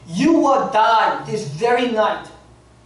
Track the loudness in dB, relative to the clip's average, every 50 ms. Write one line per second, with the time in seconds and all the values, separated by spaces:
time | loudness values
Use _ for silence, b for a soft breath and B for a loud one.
0 | B -10 -4 0 2 2 4 4 4 2 2 0 0 0 0 2 2 2 2 2
1 | 2 0 -2 -4 -6 -8 -8 -6 -6 -8 -6 -2 0 0 2 2 0 0 0 0
2 | 0 0 -2 -6 -10 -16 -20 -20 -20 -20 -20 -20 _ _ _ _ _